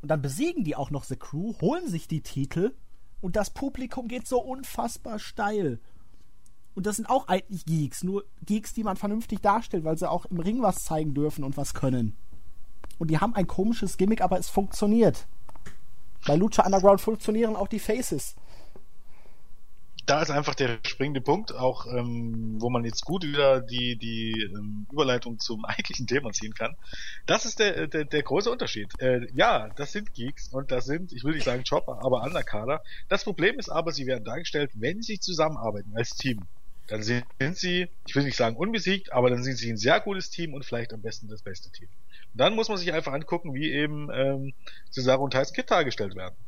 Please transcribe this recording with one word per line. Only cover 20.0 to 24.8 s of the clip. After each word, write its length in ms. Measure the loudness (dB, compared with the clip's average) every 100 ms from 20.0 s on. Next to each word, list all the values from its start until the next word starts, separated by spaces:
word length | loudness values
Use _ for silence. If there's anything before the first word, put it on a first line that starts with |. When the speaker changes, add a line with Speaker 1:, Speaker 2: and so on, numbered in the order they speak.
Speaker 2:
Da 160 | 2 2
ist 100 | 2
einfach 260 | 2 0 2
der 220 | 0 0
springende 360 | -2 -2 -2 0
Punkt, 340 | 2 2 0
auch, 320 | 0 0 0 -2
ähm, 720 | -2 -2 -2 -2 -2 -2 0
wo 100 | 0
man 140 | 0
jetzt 200 | 0 -2
gut 180 | -2 -2
wieder 380 | 0 4 6 6
die, 360 | 2 -2 -2 -2
die, 360 | -4 -4 -2 -2 -2
ähm, 340 | -4 -6 -6